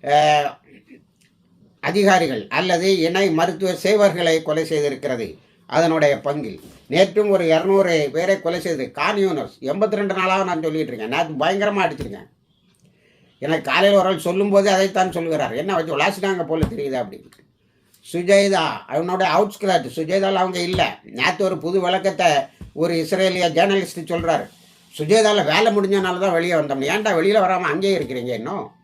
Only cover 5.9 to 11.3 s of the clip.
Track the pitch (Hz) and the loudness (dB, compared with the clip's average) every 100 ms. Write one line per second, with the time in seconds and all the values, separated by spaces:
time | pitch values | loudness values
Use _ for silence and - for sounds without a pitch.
5.9 | 160 151 135 139 147 117 92 - - _ | 4 2 2 -2 -6 -8 -12 -18 -20 _
6.9 | 151 196 208 208 190 170 160 180 196 185 | 2 4 4 2 2 4 2 4 4 4
7.9 | 165 143 147 180 196 165 175 180 156 120 | 2 0 -2 0 0 0 -4 -4 -4 -6
8.9 | - 160 208 190 151 120 _ 131 170 214 | -4 -2 0 0 0 -6 _ -6 -2 0
9.9 | 196 202 185 185 190 190 165 160 156 156 | 0 -2 -2 0 0 0 -2 -2 -2 -4
10.9 | 120 107 139 160 | -6 -4 -2 -2